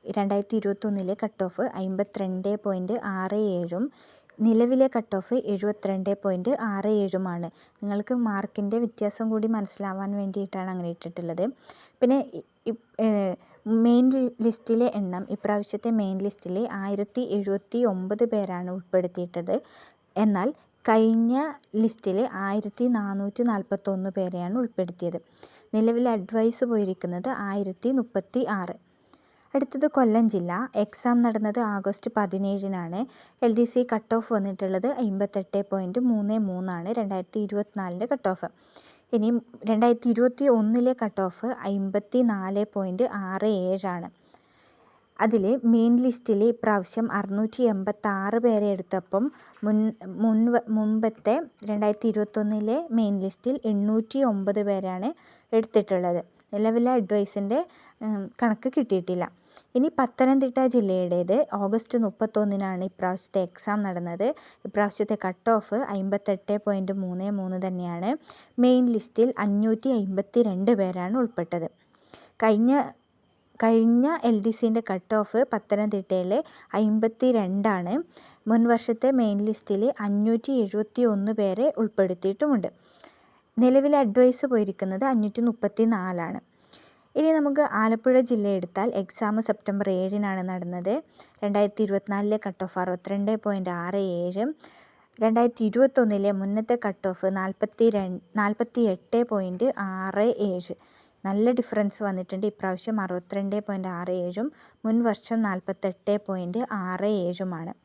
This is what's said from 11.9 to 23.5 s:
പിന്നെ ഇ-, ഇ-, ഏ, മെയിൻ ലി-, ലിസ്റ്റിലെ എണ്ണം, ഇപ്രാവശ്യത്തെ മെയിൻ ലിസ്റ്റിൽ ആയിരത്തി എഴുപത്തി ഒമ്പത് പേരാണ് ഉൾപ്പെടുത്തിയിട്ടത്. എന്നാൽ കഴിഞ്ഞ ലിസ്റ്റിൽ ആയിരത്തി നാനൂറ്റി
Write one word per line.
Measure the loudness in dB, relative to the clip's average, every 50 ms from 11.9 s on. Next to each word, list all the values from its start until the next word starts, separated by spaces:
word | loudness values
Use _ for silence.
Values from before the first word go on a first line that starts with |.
| _ _
പിന്നെ | 2 2 4 2 0 -4 -10 -16
ഇ-, | -16 _ _ _ _ -6
ഇ-, | -6 -6 _ _ _ 0 2
ഏ, | 2 2 2 0 -2 -4 -6 -12 _ -20 _ _ 0 2 4 6
മെയിൻ | 6 6 6 6 6 4
ലി-, | 4 0 0 -2 0 0
ലിസ്റ്റിലെ | 0 0 0 _ 0 2 2 2 2 0 -2
എണ്ണം, | -4 -2 -4 -6 -6 -6 -8
ഇപ്രാവശ്യത്തെ | -4 -2 0 0 0 -2 -4 -8 -4 -2 0 0 0
മെയിൻ | 0 0 -2 -2 -4
ലിസ്റ്റിൽ | -4 -6 -6 -8 -6 -4 -2 -2 -4 -4 -6
ആയിരത്തി | -4 -4 -2 -4 -4 -4 _ -6 -4 -2 -2
എഴുപത്തി | -2 0 0 -2 -4 _ _ -2 0 0 2
ഒമ്പത് | 0 -2 -4 -4 0 0 0 0
പേരാണ് | 0 -2 -2 -2 -6 -6 -6 -6 -8
ഉൾപ്പെടുത്തിയിട്ടത്. | -8 -8 _ 0 0 0 0 -4 -6 -8 -6 -6 -8 -4 -2 -2 -2 -4 -8 -20 -20 -20 -20 _ _ _ _ _
എന്നാൽ | 2 2 2 2 2 0 -2 -4 _ _ _ _ _ _
കഴിഞ്ഞ | 2 4 4 6 4 4 2 2 2 2 0 -2 -2 -6 -12 -18 _ -2 0
ലിസ്റ്റിൽ | 0 0 0 -2 -4 -2 0 0 -2 -2 -4 -6 -4
ആയിരത്തി | -2 -2 -2 -4 -6 -4 -2 0 0 0
നാനൂറ്റി | 0 -2 -2 -4 -4 -4 -6 -4 -2 0 0